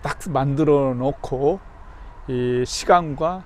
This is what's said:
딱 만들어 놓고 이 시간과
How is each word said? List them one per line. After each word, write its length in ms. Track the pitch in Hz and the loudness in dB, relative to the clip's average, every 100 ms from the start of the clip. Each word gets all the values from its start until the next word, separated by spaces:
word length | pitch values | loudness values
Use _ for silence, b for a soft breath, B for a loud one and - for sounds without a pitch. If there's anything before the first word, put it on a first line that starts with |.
딱 160 | - - - | -6 -8 -2
만들어 640 | 135 139 139 151 143 135 | 0 2 2 4 4 4
놓고 680 | 123 131 139 - 131 139 190 - - - B B - - | 0 -2 -4 -6 0 0 0 -6 -18 -18 B B -16 -6
이 360 | 127 123 123 123 | -2 0 0 -2
시간과 760 | - - 180 165 135 156 185 | -4 4 4 4 -2 -2 -4